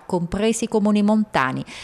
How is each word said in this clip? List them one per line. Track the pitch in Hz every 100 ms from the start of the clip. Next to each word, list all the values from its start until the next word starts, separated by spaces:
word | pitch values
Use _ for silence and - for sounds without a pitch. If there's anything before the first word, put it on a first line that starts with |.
compresi | - 180 170 190 220 226 226
i |
comuni | 220 202 208
montani, | 208 220 214 160 131 135 139 -